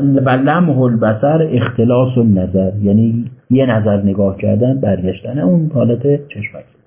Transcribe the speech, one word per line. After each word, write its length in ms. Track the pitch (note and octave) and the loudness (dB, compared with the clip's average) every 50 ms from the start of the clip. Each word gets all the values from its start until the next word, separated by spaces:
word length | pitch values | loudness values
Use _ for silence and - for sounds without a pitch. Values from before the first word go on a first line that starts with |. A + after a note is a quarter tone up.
| C#3 C#3 C3+ C3+ B2 | 0 2 2 2 2
و 40 | C3 | 2
لمح 500 | B2+ C3 C3+ C#3+ D3+ F3 F3+ E3 C3 B2+ | 0 0 0 0 2 2 2 2 2 2
البصر 720 | C3 B2 A#2 A2 A2+ G#2+ A2 G#2+ - C#3+ D#3 D#3+ D#3+ D#3 | 2 2 0 0 0 0 0 0 0 0 0 0 0 0
اختلاس 680 | - A#2+ A2 G#2 - - A2+ A#2+ B2 B2 C3 B2+ B2+ B2 | 0 -2 -2 -2 -2 0 0 2 2 2 0 0 0 2
النظر، 540 | A#2 A2+ G2+ F#2 F#2 F#2 F2+ F#2+ F#2+ F#2+ F#2+ G#2 | 2 2 2 2 0 0 0 0 0 0 -2 -2
یعنی 440 | G#2 G2+ G2+ G#2+ A2+ A2+ A2+ A#2 A#2 - - - _ - | 0 2 2 2 2 2 0 -2 -6 -8 -12 -12 _ -2
یه 160 | B2+ C3 C3+ | 0 2 2
نظر 360 | B2+ A2+ A2 G#2 G#2+ G2+ G2+ | 2 0 0 0 0 0 0
نگاه 360 | G2 G2 F#2+ G2+ G2+ G2 F#2+ - | 0 0 0 0 0 -2 -2 -2
کردن، 440 | - G#2 G2+ G#2 A#2+ B2+ C3+ C3+ | -2 -2 0 0 2 0 0 0
برگشتن 580 | - G#2+ G2 F2+ F2+ F#2+ F#2 - - A#2+ B2 C#3+ | 0 -2 -2 0 -2 -4 -6 -6 -8 -8 -6 -2
اون 320 | E3 F#3 F3+ E3+ D#3+ D3+ - | 0 0 2 0 0 0 -2
حالت 540 | B2+ A2 A2+ A#2+ A#2 B2 C#3+ C#3+ C#3+ C#3+ - | 0 0 0 0 0 0 0 -2 -2 -4 -8
چشمک 360 | - A2 G#2 - - - - | -12 -12 -12 -12 -12 -16 -20
زدن. 160 | _ _ _ _ | _ _ _ _